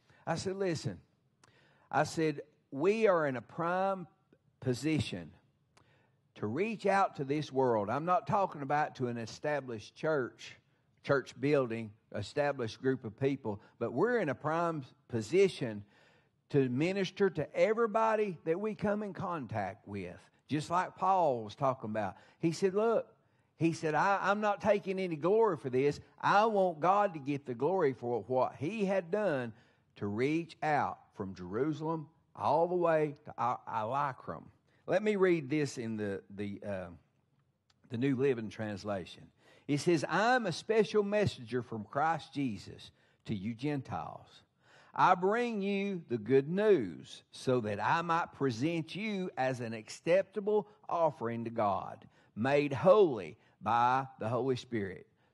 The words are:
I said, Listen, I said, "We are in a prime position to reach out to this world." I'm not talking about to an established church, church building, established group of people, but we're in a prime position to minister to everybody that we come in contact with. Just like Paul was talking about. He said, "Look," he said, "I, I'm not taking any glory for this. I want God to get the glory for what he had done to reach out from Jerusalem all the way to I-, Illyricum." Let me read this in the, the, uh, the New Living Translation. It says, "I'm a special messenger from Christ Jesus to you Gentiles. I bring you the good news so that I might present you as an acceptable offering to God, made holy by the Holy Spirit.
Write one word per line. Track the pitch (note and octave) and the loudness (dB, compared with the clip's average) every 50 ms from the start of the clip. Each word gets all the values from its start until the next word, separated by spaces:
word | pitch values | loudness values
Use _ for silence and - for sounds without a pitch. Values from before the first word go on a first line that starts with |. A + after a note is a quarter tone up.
| _ _ _ _ - | _ _ _ _ -6
I | - E3 | -4 -4
said, | D#3+ - G3 F#3+ | -4 -4 -6 -4
Listen, | G3 G3 F#3 E3 C#3 - A2 F#2 E2 - _ _ _ _ _ _ _ _ - _ _ _ _ _ _ _ - | -2 -2 -2 -2 -4 -4 -8 -8 -10 -14 _ _ _ _ _ _ _ _ -20 _ _ _ _ _ _ _ -4
I | - C3+ D#3 | 0 0 0
said, | D3+ - E3 D#3+ D#3 D3 D3 - _ _ _ _ - | 0 0 0 0 0 0 -4 -8 _ _ _ _ -10
"We | - C3+ D3+ F#3+ G#3+ A3+ A3 | -6 0 2 2 4 4 6
are | G#3 F#3 E3+ D#3 | 4 6 6 4
in | C#3+ C3 | 2 -2
a | B2 | -2
prime | G2+ - - - E3 E3+ F3+ F#3 F#3+ G3 G3 F#3+ F3 - _ _ _ _ _ _ _ _ _ - | -6 -10 -8 -4 -2 -2 0 0 0 0 -2 -4 -6 -14 _ _ _ _ _ _ _ _ _ -6
position | - C3 B2 A#2+ C3 D#3 D#3 C#3+ A2+ - G#2 F#2 E2+ D#2 F2 - _ _ _ _ _ _ _ _ _ _ _ _ _ _ _ _ _ _ - | -2 -2 -2 0 0 0 0 0 0 -2 -6 -10 -10 -12 -18 -20 _ _ _ _ _ _ _ _ _ _ _ _ _ _ _ _ _ _ -12
to | - G#2+ | -6 -6
reach | G#2 A2 D3+ G3 A3+ A3+ F3 - | -4 -2 0 -2 -2 -2 -2 0
out | G3+ G3 G3 F#3+ E3 - | 2 4 4 4 2 0
to | - C#3+ | -4 -4
this | C3 D3 D#3 D3 - | -2 -2 -2 -2 -2
world." | C3+ F#3+ - - A#2 G#2+ G2+ G2 | 0 2 4 4 4 2 2 0
I'm | A#2+ C#3 D#3 | -2 -2 0
not | F3+ F3+ F3 - | 2 0 0 0
talking | - G3+ G#3 G3 F#3 - D#3 | 0 0 2 0 0 -2 -6
about | C#3+ C3+ D3 D3 D3+ C3 - | -4 -2 0 0 0 -2 -4
to | - C3 B2 | -4 -4 -4
an | A#2 | -4
established | A#2 A2+ - - - - D3+ F3+ C#3+ C3 B2+ A#2 G#2+ - - - | -6 -8 -10 -10 -6 -4 -2 -2 -2 -4 -6 -10 -10 -12 -16 -12
church, | - - D#3 D#3+ C#3+ B2 G#2+ - - - - - - _ _ _ _ _ _ _ _ | -6 -2 0 0 0 -2 -4 -8 -12 -18 -20 -20 -20 _ _ _ _ _ _ _ _
church | - - C#3+ C3+ B2+ - - B2 | -2 0 0 0 0 -4 -8 -4
building, | A#2+ C#3+ D3+ C#3+ C3 A#2 A2+ A2+ A2+ G#2+ G#2+ _ _ - - | 0 2 2 2 2 0 -2 -6 -8 -10 -12 _ _ -12 -8
established | G#2 G#2+ - - C#3+ C#3+ C#3+ C#3 C3+ A#2+ A2 - - | -8 -8 -6 -2 -2 0 0 0 -2 -4 -6 -6 -2
group | - C3 C3+ B2+ - | 0 0 0 0 -2
of | A2+ G2 - | -10 -4 0
people, | C3+ C#3 C#3+ C3+ - A2+ G2+ F#2 - - _ - | 0 0 0 0 -4 -6 -8 -8 -10 -14 _ -6
but | A#2 A2+ | -4 -4
we're | G2+ B2+ F#3 A#3 B3 A#3 | 0 0 0 2 2 0
in | F#3+ D3 | 0 0
a | C3 | -4
prime | - - D3+ D#3 E3 F3 E3+ E3 D3+ C3 - - _ _ - | -4 -4 -2 -2 0 0 -2 -2 -4 -8 -12 -16 _ _ -8
position | - A2+ A2 G#2 C#3 F#3 G3 F#3 - - D3 A#2 G#2+ G#2 G2+ _ _ _ _ _ _ _ _ _ _ _ _ - | -6 -6 -4 0 4 4 4 4 2 -2 -6 -6 -6 -8 -12 _ _ _ _ _ _ _ _ _ _ _ _ 0
to | - C#3+ C3+ B2+ | 2 2 4 4
minister | B2 B2+ D#3 F3+ F#3+ G3+ F#3+ - - - G3+ F#3+ | 2 0 0 0 0 0 -2 -2 0 0 0 0
to | D3+ D#3 C#3 - - | 0 -2 -6 -2 2
everybody | F3+ F3 G3+ A3+ A3 A#3 A3+ G3+ A3+ A3 A3 A3 G#3+ G#3+ G3+ F3 D3+ - | 2 4 4 4 2 2 2 2 2 2 4 2 2 0 -2 -4 -6 -2
that | D#3+ E3 F3+ | -2 -2 -2
we | G#3 A3 G#3 | -2 -4 -4
come | - - G#3 G3+ G#3 | -2 -2 -2 -2 -2
in | G#3+ G3+ | -4 -8
contact | F3 - D#3+ F3 F3 D#3+ B2+ G2+ A2 A2 G2 F#2 G2 - - - | -8 -8 -6 -6 -6 -6 -6 -6 -4 -4 -4 -4 -6 -10 -14 -10
with. | G2+ G2+ F#2 F2 F2 - - _ _ _ _ - | -8 -8 -8 -8 -12 -14 -20 _ _ _ _ -6
Just | - D#3 D3 - | -4 -4 -2 -2
like | E3+ F3+ F#3 - - | 0 0 -2 -2 -4
Paul | - F3+ F#3 G3 F#3 E3+ D3+ B2+ A#2 | -2 2 2 4 4 4 2 2 0
was | A2 G#2 - | -4 -8 -6
talking | - C#3+ C3+ B2+ - - G#2+ | -2 0 0 0 0 -4 -4
about. | G#2+ A2 G#2 F#2+ F#2 - - - _ - | -2 -2 -2 -4 -6 -10 -18 -20 _ -2
He | - E3 | -2 -2
said, | D#3+ - F#3+ F#3+ F3+ | 0 2 0 0 2
"Look," | G3+ G#3+ A#3 A3+ F#3 - - - _ _ _ _ _ _ _ _ | 2 2 2 2 0 0 -4 -12 _ _ _ _ _ _ _ _
he | - D#3 E3 | 0 0 0
said, | D#3+ - E3 D#3 D3+ | 0 0 -2 0 2
"I, | D3 E3+ G3 G3+ F#3 | 2 4 4 2 2
I'm | E3+ F#3 G3+ G#3 | 2 2 0 2
not | G#3+ G#3 G3+ F#3+ | 2 0 0 2
taking | - G#3+ G#3 G#3 D#3 F#3+ F#3+ F#3+ | 2 2 2 2 2 -4 -4 -4
any | F#3+ F3+ E3 | -2 -4 -4
glory | D3 C#3 F3 G#3 A3 A3+ A3 F3 | 0 2 2 4 4 4 4 2
for | C3+ - C3 | 0 -4 -2
this. | A#2+ B2+ C#3 C#3+ C#3+ - - - _ - | 0 2 2 2 0 -2 -8 -20 _ -2
I | - C#3+ F3+ G3+ G#3+ | 0 4 4 6 4
want | A3+ G#3+ G3 F#3+ F#3 E3 D3+ | 4 4 2 2 2 0 0
God | D3 F3 F#3+ G3+ G#3 G3+ E3+ | 2 2 4 4 4 0 0
to | D#3 | -4
get | C3 C3+ C#3+ C3+ - | -6 -4 -4 -4 -4
the | - B2 | -6 -4
glory | A2+ C3+ D#3 F#3 F#3+ E3+ C#3 C3 | 0 0 0 2 2 2 0 0
for | - - A#2+ B2 A2+ G2 A#2 | -2 -4 -4 -4 -4 -2 0
what | C3 C3 B2 - - | 0 0 0 0 -2
he | - B2+ E3 G#3+ A3+ G3+ | -4 -6 -4 -2 -2 0
had | F#3 G3+ F#3+ F3+ E3 | 0 0 0 -2 -2
done | F3+ G#3 G#3+ F#3+ D3+ C3+ B2 A#2 A2 - _ _ _ _ _ _ _ | -2 0 0 0 0 -2 -4 -6 -8 -12 _ _ _ _ _ _ _
to | - G#2 | -8 -6
reach | G2+ G2+ A2 B2+ C#3+ D#3 E3 E3+ D#3 - - | -4 -2 0 0 0 0 -2 -4 -6 -8 -4
out | - D#3 D3+ C3+ A2 F#2 - - - _ _ | -2 0 2 2 0 0 -4 -8 -14 _ _
from | - G#2 F#2+ F#2+ | -10 -8 -8 -8
Jerusalem | F2 F2+ F2+ F#2+ A2+ C#3 D#3 D3+ C#3 D#3 D#3 E3 E3 D3 - _ _ _ _ - | -10 -10 -6 -2 -2 0 0 -2 -4 -4 -4 -4 -6 -6 -12 _ _ _ _ -10
all | - G#2 A2 C3+ D#3+ E3+ F3 | -2 0 2 2 2 2 2
the | F3+ | 0
way | F3+ E3+ E3+ D#3+ D#3 D3+ D3+ C#3 - - | 2 2 4 4 2 2 0 -4 -8 -14
to | - - | -14 -6
I-, | - A#2 A#2+ B2 - - - - A2+ | -2 -2 -2 -2 -2 -6 -6 -6 -4
Illyricum." | A2 A2 B2+ C#3 C#3+ C#3+ B2+ - - - E2+ - F#2 - - _ _ _ _ _ - | -4 -2 -2 -2 -2 -4 -6 -8 -10 -12 -12 -12 -12 -18 -20 _ _ _ _ _ -4
Let | - D#3 F#3+ | 0 0 0
me | G#3+ G#3+ G#3+ | 2 2 2
read | G3 F#3 F#3 F3 E3 D3 B2+ | 4 4 4 4 2 0 -2
this | D#3 D#3 D3 C3 - - | -2 0 -2 -2 -4 -6
in | A#2 A2+ A2 | -6 -6 -4
the, | G#2+ G#2 G2+ G2 F#2 - - | -4 -4 -4 -4 -6 -8 -10
the, | G2+ G2 G#2 G#2 G2+ - - | -10 -8 -6 -6 -8 -8 -8
uh, | G#2 G2+ F#2 F#2 F2 E2+ D#2+ _ _ _ _ _ _ _ _ _ _ _ _ _ _ _ _ _ - | -8 -8 -6 -8 -10 -14 -18 _ _ _ _ _ _ _ _ _ _ _ _ _ _ _ _ _ -8
the | A#2+ A2+ | -4 -2
New | B2+ C#3+ C#3 | 0 0 2
Living | A#2+ C3+ C#3+ B2+ A#2 A2 G#2 | 2 2 2 2 0 -2 -8
Translation. | - - A2 G#2+ G#2 F#2+ F#2 G#2+ G2+ F#2+ E2+ - - - - - _ _ _ _ - - _ | -6 -6 -6 -6 -6 -6 -6 -4 -4 -4 -6 -8 -14 -20 -20 -20 _ _ _ _ -20 -12 _
It | - C#3+ D3 | -2 -2 0
says, | - F3+ F3 D3+ D#3 - | 2 2 2 2 2 0
"I'm | D#3 F3+ G#3 A#3 B3+ B3+ A3+ | 0 2 4 4 4 2 2
a | F#3+ | -2
special | C#3+ - - - A3 A3+ G#3 A3 - G#3 | -4 -4 -2 0 2 2 2 4 2 0
messenger | G#3 G3+ G#3 G#3+ G3+ D#3 - - B2 G#2+ A#2+ B2+ | 2 2 2 2 2 0 -2 -6 -10 -4 -4 -4
from | A#2 - A#2 A2+ | -4 -4 -8 -10
Christ | G2+ - - C#3 D3 D#3 E3 D#3 - - | -8 -6 -2 -2 0 0 0 -2 -4 -8
Jesus | - C#3+ C#3+ B2+ G#2 F#2 - - E2+ E2+ - - _ _ _ _ _ _ - | -6 -4 -4 -4 -4 -6 -10 -14 -18 -18 -20 -20 _ _ _ _ _ _ -10
to | - A2+ | -8 -6
you | G2 F#2 A2+ | -6 -4 -6
Gentiles. | A#2+ G#2+ C3 D3+ D3 C#3 B2 - G#2 E2+ D2+ - - - - - - - _ _ _ _ _ _ - - - _ - - | -6 -4 -4 -4 -4 -4 -6 -6 -8 -8 -8 -10 -12 -16 -18 -20 -20 -20 _ _ _ _ _ _ -20 -20 -20 _ 0 4
I | C#3 E3 F#3+ | 6 6 6
bring | F3+ F3+ F#3+ G#3+ A#3 A#3+ A#3+ A3+ G3+ | 6 4 2 2 2 0 0 -2 -2
you | F#3+ G3 G3+ G3 G3 G3+ G3 F3 D#3 - | -2 0 0 0 -2 -2 -4 -6 -6 -4
the | A#2+ | -6
good | A2+ G#2 G#2 C3 C3+ C#3 D3 | -4 0 4 4 4 4 4
news | F3 G3 G#3+ A3 G3+ D#3 A2 F2+ D#2 C2 C2 - - - - _ | 0 2 6 6 6 6 4 -2 -8 -12 -14 -18 -20 -20 -20 _
so | - - - C3 B2+ B2 | -16 -6 0 0 2 2
that | G#2+ G#2+ G#2 G2+ G#2+ | 2 -2 -2 -2 0
I | A#2+ D3 E3+ | 0 2 0
might | E3+ E3+ E3 E3 E3+ - | 2 2 0 0 0 -2
present | - - C#3 C3+ A#2+ G#2+ C3 E3 E3+ E3+ D#3 - - | -4 -2 0 0 0 0 -2 -2 -2 -2 -4 -6 -6
you | E3 G#3+ A3 G#3 F#3+ F#3 F#3 - | -8 -6 -4 -4 -4 -4 -6 -4
as | - C3 C3 C3 A#2+ | -2 -2 -2 -2 -2
an | B2 A2+ A2+ | -6 -8 -8
acceptable | A2 G#2+ - - - - E3 E3+ F#3+ F#3+ _ - G#3+ G3 G#3 G#3 G#3+ G3+ - - _ _ - | -10 -12 -14 -14 -6 0 2 4 4 2 _ -4 -6 -2 0 0 0 0 -2 -10 _ _ -4
offering | - E3+ E3 D#3 - - A#2 A#2 A#2 A#2 A2+ | -2 2 2 0 0 -2 -6 -4 -4 -4 -6
to | A2+ | -6
God, | A#2 A2+ A2 G2+ F#2+ F#2 - - G#1+ - - - _ _ _ _ - | -4 -2 0 0 0 -2 -4 -8 -12 -16 -18 -20 _ _ _ _ -6
made | G2+ A2 C3+ C#3+ D3 D3 D3 | -2 0 2 2 2 2 2
holy | C#3 A2+ G#2 F#3+ F#3+ G#3+ G3+ E3 C3 G#2+ F2+ D#2 G#2+ - _ _ _ - | 0 4 8 8 8 10 8 6 4 -2 -6 -8 -12 -16 _ _ _ -8
by | - G#2+ A2+ A#2+ A#2+ B2 B2+ C3+ C3+ C3 - - | -2 0 2 4 4 4 4 2 0 -4 -8 -6
the | - A2 | -4 -2
Holy | B2 A#2 B2 C3+ B2+ | -2 0 0 0 -2
Spirit. | A#2+ - - A#2+ A2 G2 F#2+ F#2 - - _ _ _ _ _ | -2 -4 -6 -6 -4 -4 -6 -8 -12 -16 _ _ _ _ _